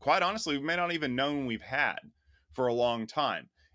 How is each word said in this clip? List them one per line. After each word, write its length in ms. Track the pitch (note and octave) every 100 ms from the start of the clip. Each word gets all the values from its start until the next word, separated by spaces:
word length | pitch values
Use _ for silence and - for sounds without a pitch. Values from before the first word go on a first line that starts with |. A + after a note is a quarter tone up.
quite 220 | - F3
honestly, 360 | F3 G#3+ D#3+ C#3+
we 60 |
may 120 | D3 F3
not 160 | F3
even 220 | E3+ C#3+
known 320 | B2 C#3+ D3 C3
we've 160 | A2
had 360 | G#2 C3+ B2+ D#2+ - _ _ - _
for 140 | - B2
a 80 |
long 320 | A#2+ A#2+ A#2 A2
time. 420 | D3+ C3+ F2 B1+ _ _